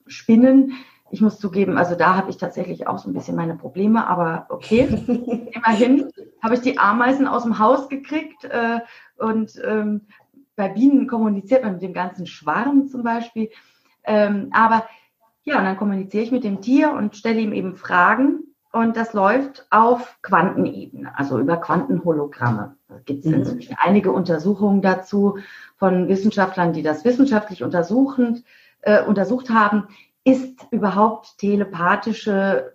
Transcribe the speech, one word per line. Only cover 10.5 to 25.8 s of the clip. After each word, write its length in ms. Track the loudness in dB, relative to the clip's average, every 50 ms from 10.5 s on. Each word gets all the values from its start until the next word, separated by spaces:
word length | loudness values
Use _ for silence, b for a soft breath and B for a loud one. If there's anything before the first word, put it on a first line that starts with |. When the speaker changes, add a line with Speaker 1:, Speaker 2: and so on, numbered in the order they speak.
| _
Speaker 1:
bei 120 | -6 -4 -4
Bienen 380 | 0 2 4 4 4 4 2
kommuniziert 560 | 0 -2 0 0 0 0 -2 0 2 2 2
man 120 | 2 0 -4
mit 80 | -6
dem 100 | -8 -8
ganzen 340 | -6 -6 -8 -8 -8 -10 -12
Schwarm 640 | -14 -14 -10 -6 -4 -2 -2 0 2 2 2 2 0
zum 140 | -2 -6
Beispiel. 480 | -4 -4 -4 -4 -6 -6 -6 -6 -6 -6 b b b b b b b b b _ -4
Ähm, 460 | 0 2 2 2 2 0 -2 -4 -2
aber 320 | 2 2 4 4 4 2 B B B B B B _ _ _ _ _ _ _
ja, 140 | -4 -2 0
und 60 | 0
dann 120 | -2 -2
kommuniziere 480 | -2 -2 -2 -2 -4 -4 -4 -4 -4 -2
ich 80 | -2
mit 120 | -2 -4 -2
dem 160 | -4 -6 -6
Tier 300 | -2 0 2 2 4 2
und 240 | 0 -2 -4 -6 -6
stelle 240 | -4 -4 -2 -2 0
ihm 120 | -2 -2
eben 240 | -2 -4 -4 -6 -8
Fragen. 640 | -10 -8 -2 2 4 4 4 4 4 2 2 0 -2 -6 -12 _ _ _ _
Und 240 | -2 -2 0 0 0
das 180 | -2 -4 -4 0
läuft 520 | 2 2 2 2 2 0 -4 -10 -16 -4 _
auf 480 | 2 4 4 4 2 0 -2 -8 -16 _
Quantenebene, 920 | -4 0 2 2 2 2 0 -2 -2 -4 -4 -8 -14 -16 -16 -16 -16 -12 -8
also 220 | -8 -6 -4 -2 -2
über 180 | 0 0 0 -2
Quantenhologramme. 1200 | -2 -2 -2 -2 0 0 -2 -2 0 -2 -2 -2 -4 -6 -6 -4 -2 -2 -2 -4 -6 -10 -16 _ _ _
Da 100 | -20 -16 -12
gibt's 220 | -10 -10 -4 -2
Speaker 2:
Mhm. 80 | -2 0
Speaker 1:
inzwischen 420 | 0 -2 -2 -6 -8 -10 -10 -4 -2
einige 320 | 2 2 4 2 2 2
Untersuchungen 680 | 0 0 0 -2 -2 -2 -2 -2 -2 0 0 0 2 2
dazu 560 | 2 0 0 -2 -4 -4 -2 0 0 0 0 -4 B B B B B B B
von 320 | -2